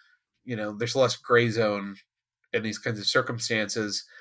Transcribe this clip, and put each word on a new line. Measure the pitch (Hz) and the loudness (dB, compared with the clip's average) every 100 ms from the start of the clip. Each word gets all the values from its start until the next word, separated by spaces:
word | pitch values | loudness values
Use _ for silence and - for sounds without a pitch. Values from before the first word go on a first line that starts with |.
| _ _ _ _ | _ _ _ _
You | - 113 | -8 -6
know, | 107 | -6
there's | 104 117 135 | -4 -2 2
less | 123 - | 2 2
gray | - 120 120 | 4 4 4
zone | 110 107 101 98 98 _ _ _ _ _ | 2 0 0 -6 -12 _ _ _ _ _
in | 113 | -4
these | 110 104 | -4 -4
kinds | 131 104 | -6 -4
of | 98 | 0
circumstances." | 131 127 117 - 110 101 117 104 98 - - | 0 0 -4 -2 -2 -2 -4 -4 -6 -10 -20